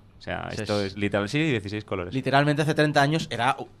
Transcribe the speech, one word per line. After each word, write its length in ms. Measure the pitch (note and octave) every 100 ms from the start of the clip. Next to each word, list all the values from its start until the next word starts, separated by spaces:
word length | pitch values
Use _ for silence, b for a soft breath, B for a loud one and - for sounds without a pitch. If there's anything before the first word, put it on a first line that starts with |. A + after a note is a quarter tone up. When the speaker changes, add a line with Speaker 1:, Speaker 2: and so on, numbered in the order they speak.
| - -
Speaker 1:
O 40 |
sea, 260 | - F2 E2+
Speaker 2:
Eso 120 | E2+
Speaker 1:
esto 180 | G#2 G#2
Speaker 2:
es 60 | G2
Speaker 1:
es 40 | G2+
literal, 300 | G2+ G2+ G#2
sí, 100 | D3
dieciséis 460 | D#3+ A#2 G2 G#2+
colores. 280 | - F#2+ F2
Speaker 2:
Literalmente 480 | C3+ C3 C#3 D3 D3
hace 120 | D3+
treinta 260 | D3 D3+ D3
años 260 | C#3 D#3+ -
era, 260 | A2+ B2 - - -